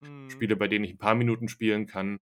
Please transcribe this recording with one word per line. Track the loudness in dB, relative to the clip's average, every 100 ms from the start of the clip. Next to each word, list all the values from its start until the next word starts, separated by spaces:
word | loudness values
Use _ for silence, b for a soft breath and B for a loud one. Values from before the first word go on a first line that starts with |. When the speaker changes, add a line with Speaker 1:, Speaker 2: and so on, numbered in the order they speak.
Speaker 1:
Mhm. | -16 -16 -14
Speaker 2:
Spiele, | -4 0 2
bei | 2
denen | 2 0
ich |
ein | 0
paar | 2 4
Minuten | 2 0 -4
spielen | -2 0 0 -2
kann | -4 -6 -6 _ _